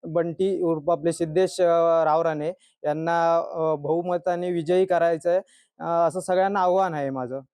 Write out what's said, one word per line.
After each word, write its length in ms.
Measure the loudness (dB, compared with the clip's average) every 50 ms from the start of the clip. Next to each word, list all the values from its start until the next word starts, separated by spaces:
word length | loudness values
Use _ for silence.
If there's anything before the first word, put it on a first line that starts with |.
| -10 -4
बंटी 540 | -2 -2 -2 -2 -2 -2 -2 -2 0 -2 0
उर्फ 280 | -2 -2 -2 0 -2
आपले 220 | -2 0 0 -4 -2
सिद्धेश, 480 | -2 -4 -2 0 0 0 0 0 0
अ, 440 | 2 2 4 4 4 4 4 2 2
रावराणे 480 | 2 2 2 2 0 -2 -2 -4 -6 -6 _ _ _ _ _ -4
यांना, 520 | -4 -2 -2 -2 0 0 2 2 2 2 2 0 -2 -4
अ, 220 | -2 0 0 0
बहुमताने 760 | -2 -2 -2 -2 -2 0 -2 -4 -2 -2 -2 -2 -2 -2 -4
विजयी 360 | -4 -4 0 0 2 2 2
करायचं 440 | 2 2 2 2 2 0 0 0 0
आहे, 100 | 0 0 -2 _ _ _ _ _ _ _
अ, 40 | -6
असं 360 | -2 0 2 2 2 0 -2
सगळ्यांना 400 | -4 0 2 2 2 2 2 2
आव्हान 340 | 2 2 4 2 2 0 0
आहे 160 | -4 -4 -4
माझं. 300 | -4 -4 -6 -6 -8 -10 -12 _